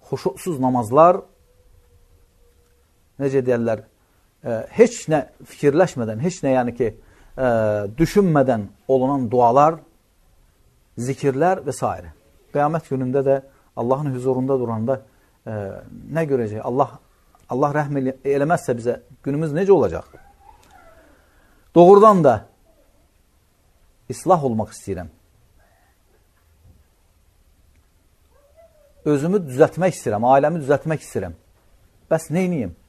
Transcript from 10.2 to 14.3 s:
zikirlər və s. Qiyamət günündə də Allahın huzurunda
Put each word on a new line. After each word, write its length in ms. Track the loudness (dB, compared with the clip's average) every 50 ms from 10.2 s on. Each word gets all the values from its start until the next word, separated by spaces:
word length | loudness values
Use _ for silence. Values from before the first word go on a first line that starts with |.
| _ _ _ _ _ _ _ _ _ _ _ _ _ _ _ -10
zikirlər 640 | -8 -8 -6 -2 -2 -2 0 2 0 0 0 -2 -4
və 100 | -8 -8
s. 380 | -4 -4 -6 -6 -6 -12 -18 -20 _ _ _ _ _ _ _ -2
Qiyamət 340 | -2 -2 0 -2 -4 -6 -6
günündə 340 | -6 -6 -4 -2 -2 0 2
də 160 | 2 0 0 -2 -10 _ _ _ _ _
Allahın 360 | -8 -2 -2 -2 -2 -2 -6 -6
huzurunda 420 | -4 -2 -2